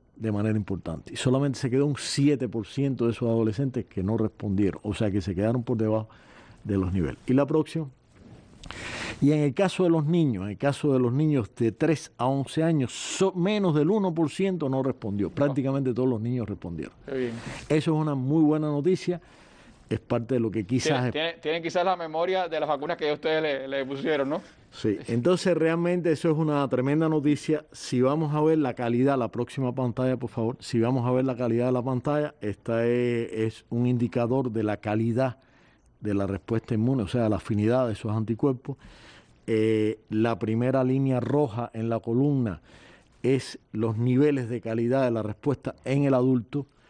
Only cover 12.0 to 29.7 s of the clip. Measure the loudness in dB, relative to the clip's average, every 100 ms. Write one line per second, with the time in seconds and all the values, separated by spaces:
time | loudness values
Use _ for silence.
12 | -2 -4 0 0 -2 0 2 2 0 -4
13 | -6 0 0 2 0 2 2 2 4 2
14 | 2 0 -2 0 -2 0 -2 0 -2 -4
15 | -4 -2 -2 0 0 0 0 0 0 0
16 | 0 0 -2 -4 -4 -8 -8 -8 -10 -12
17 | -10 -6 -4 -6 -12 -10 -2 0 2 0
18 | 0 -2 0 4 4 2 0 -2 0 0
19 | -2 -6 -8 -20 -20 -20 -20 -16 -6 -6
20 | -2 -2 0 0 0 -2 -2 0 0 0
21 | 0 -2 -4 -4 -4 -4 -2 0 0 0
22 | -2 -2 0 0 -2 -2 -2 -2 -2 -4
23 | -2 -2 0 0 0 -2 -4 -6 -4 -4
24 | -2 0 0 -4 -8 -20 -20 -4 -2 -2
25 | -2 0 2 2 2 2 2 2 0 0
26 | 0 0 2 2 2 0 0 0 2 2
27 | 2 2 2 2 0 -2 -4 -14 -2 2
28 | 4 2 0 2 4 4 2 0 0 2
29 | 4 2 0 -2 -6 -4 -4